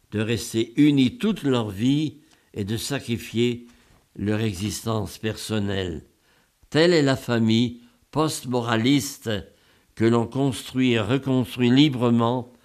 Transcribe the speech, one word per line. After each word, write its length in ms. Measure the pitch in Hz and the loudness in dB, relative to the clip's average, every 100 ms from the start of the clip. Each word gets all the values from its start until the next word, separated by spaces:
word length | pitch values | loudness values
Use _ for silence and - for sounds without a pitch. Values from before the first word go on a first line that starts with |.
| _ | _
de 100 | 104 | -4
rester 520 | 110 120 - - - - | -2 -4 -2 -4 -2 4
unis 360 | 147 143 127 120 | 4 6 2 0
toute 260 | 208 190 | -2 -2
leur 260 | 143 123 107 | 0 0 -2
vie 500 | 95 123 143 156 - _ _ _ | -2 0 0 -2 -8 _ _ _
et 100 | 120 | -8
de 140 | 98 117 | -4 -4
sacrifier 920 | - 135 127 117 - 110 120 120 - _ _ _ _ - | -4 -6 -6 -8 -4 0 0 -2 -10 _ _ _ _ -6
leur 240 | 101 107 | -2 -2
existence 800 | 113 87 104 92 113 113 104 - | -2 -4 -6 -6 -4 -4 -6 -6
personnelle. 880 | 110 107 - 107 101 98 92 78 - _ _ _ _ _ _ | -8 -8 -4 -4 -2 -4 -4 -8 -14 _ _ _ _ _ _
Telle 240 | 147 170 | 2 4
est 80 | 170 | 4
la 160 | 139 131 | 4 0
famille 640 | - 117 113 113 120 - - _ _ | 0 0 4 4 2 -4 -18 _ _
post-moraliste 1200 | 139 156 - 135 123 117 113 120 143 - - - 104 - _ _ _ _ - | -4 -2 -4 -4 -4 0 0 2 2 0 -8 -6 -6 -8 _ _ _ _ 0
que 100 | 110 | 2
l'on 220 | 117 117 | 2 0
construit 680 | 131 139 117 - 131 127 | -2 -2 -4 -6 0 2
et 80 | 117 | 2
reconstruit 680 | 101 135 135 131 120 - 123 | 0 -2 0 0 -2 0 4
librement 840 | 131 151 123 120 120 117 127 113 - | 6 4 4 2 2 2 0 -6 -16